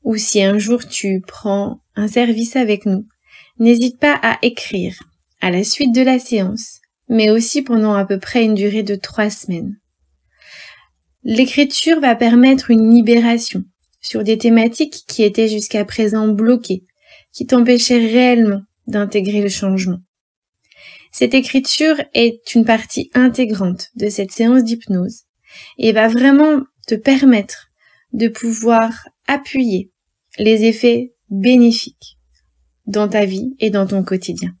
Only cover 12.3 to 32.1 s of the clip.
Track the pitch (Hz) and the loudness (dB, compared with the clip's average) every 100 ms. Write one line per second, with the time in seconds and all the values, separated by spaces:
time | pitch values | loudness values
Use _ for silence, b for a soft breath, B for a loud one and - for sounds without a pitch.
12.3 | 240 262 269 - 226 220 233 226 233 233 | 6 6 4 2 2 6 4 6 2 2
13.3 | 233 - 190 190 _ _ _ - 226 208 | -2 -4 -10 -12 _ _ _ -10 -6 -2
14.3 | 220 233 226 226 233 302 - - - 208 | 0 4 4 2 -2 -6 -6 -10 0 0
15.3 | 202 220 214 214 214 202 - 214 220 214 | 2 -2 -2 -4 -6 -4 -2 -2 0 0
16.3 | 202 226 240 - 185 _ b b b b | 0 2 0 0 -8 _ b b b b
17.3 | - - 254 240 247 - 240 226 233 247 | -14 0 2 4 2 2 2 2 2 4
18.3 | 240 220 202 196 _ - 208 202 208 190 | 4 2 -2 -10 _ -8 -6 -2 -4 -2
19.3 | 208 202 190 196 190 185 180 _ _ _ | -2 -2 -4 -2 -2 -4 -6 _ _ _
20.3 | _ _ _ b b b b b - 247 | _ _ _ b b b b b -6 0
21.3 | 269 262 269 269 - 311 294 - - 233 | -2 0 -4 -2 0 0 0 -4 0 0
22.3 | 233 - 240 226 226 - - - 247 254 | -2 -2 0 2 0 -2 -10 -4 0 0
23.3 | 247 233 202 185 180 - 240 208 202 196 | 0 -4 -2 -4 -4 -12 -8 -6 -4 -4
24.3 | - 233 254 226 233 - 185 180 226 _ | 0 2 2 2 -6 -4 -4 -4 -8 _
25.3 | _ B B B - 226 214 226 233 262 | _ B B B -2 0 4 2 4 4
26.3 | 277 311 294 269 _ - 220 269 269 269 | 6 4 2 -4 _ -6 -2 2 4 4
27.3 | 226 196 - _ _ _ _ _ 226 226 | 4 0 -14 _ _ _ _ _ -4 -4
28.3 | 226 233 220 226 226 226 233 - _ - | -2 -6 -2 2 2 0 -8 -20 _ -6
29.3 | 285 277 269 240 185 190 _ _ _ _ | -6 -4 -4 -2 -2 -6 _ _ _ _
30.3 | - 208 220 226 220 240 233 247 _ _ | -2 2 4 2 2 0 0 -4 _ _
31.3 | 196 220 254 233 226 - _ - | -2 4 6 4 2 -6 _ -20